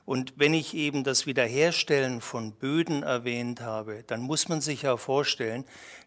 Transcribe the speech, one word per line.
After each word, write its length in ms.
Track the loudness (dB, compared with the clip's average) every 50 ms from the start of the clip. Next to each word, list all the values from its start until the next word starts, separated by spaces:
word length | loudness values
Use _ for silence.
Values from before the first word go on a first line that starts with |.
| _
Und 280 | -2 -2 -2 -2 -4 0 4
wenn 160 | 4 4 6
ich 200 | 4 0 -2 -2
eben 300 | -2 -2 0 0 0 0
das 220 | 2 2 2 0
Wiederherstellen 960 | 2 2 2 2 2 4 4 4 4 4 2 2 4 4 4 4 2 -2 -4
von 320 | -6 -6 -6 -6 -6 -6 -8
Böden 500 | -6 -4 0 2 2 2 2 0 -2 0
erwähnt 560 | 0 -2 0 0 -2 -2 -2 -2 -4 -6 -6
habe, 460 | -6 -6 -6 -6 -6 -6 -10 -12 -6 -6
dann 140 | -6 -4
muss 260 | -2 -2 0 0 0 0
man 140 | 0 -2
sich 220 | -2 -4 -4 -2 0
ja 120 | 0 0
vorstellen, 680 | 0 0 0 2 2 2 2 0 -2 -2 -4 -4 -4 -8 -10 -16 -20 -18 -18 -18 -20 -18